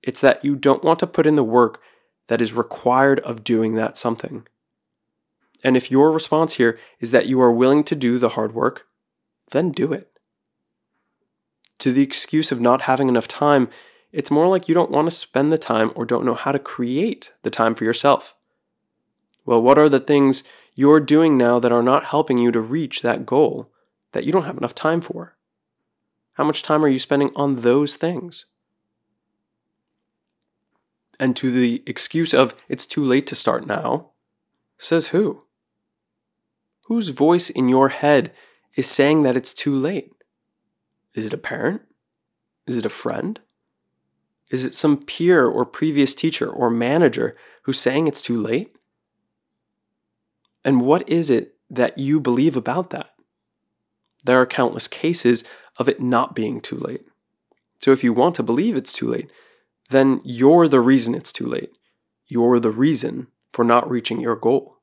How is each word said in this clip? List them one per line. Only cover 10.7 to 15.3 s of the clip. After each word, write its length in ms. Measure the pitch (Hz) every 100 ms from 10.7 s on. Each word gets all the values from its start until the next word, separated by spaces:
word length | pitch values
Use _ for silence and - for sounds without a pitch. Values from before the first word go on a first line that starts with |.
| _ _ _ _ _ _ _ _ _ - _
To 140 | 131
the 100 | 127
excuse 500 | 139 - - 156 151
of 80 | 123
not 220 | 120 127
having 260 | - 131 135
enough 180 | 120 -
time, 420 | - 147 143 123 - _ _ _
it's 180 | 160 139
more 160 | 147 175
like 220 | 190 180
you 60 |
don't 160 | 165 165
want 160 | 143 160
to 100 | -
spend 360 | -